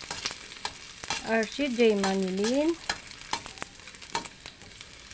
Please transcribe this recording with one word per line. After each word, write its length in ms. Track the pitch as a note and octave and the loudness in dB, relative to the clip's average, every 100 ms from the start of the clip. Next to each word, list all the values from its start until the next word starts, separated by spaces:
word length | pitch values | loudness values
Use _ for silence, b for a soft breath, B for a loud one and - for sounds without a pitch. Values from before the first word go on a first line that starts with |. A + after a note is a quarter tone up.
| - - - - - - - - - - - - - | -8 -6 -6 -6 -12 -10 -10 -10 -14 -10 -4 -4 2
R 160 | A3+ A3 | 2 2
C 240 | - C#4+ | 0 2
J 240 | A#3 A3+ G#3 | 8 8 8
Manilin, 800 | G3 G3 F#3+ F#3 G#3 C4+ D4+ E4+ - - - - - - - - - - - - - - - - - - - - - - - | 6 4 2 2 4 6 4 2 -2 -6 -6 -12 -6 -6 -6 -10 -10 -12 -16 -16 -6 -6 -6 -12 -16 -16 -18 -16 -16 -16 -14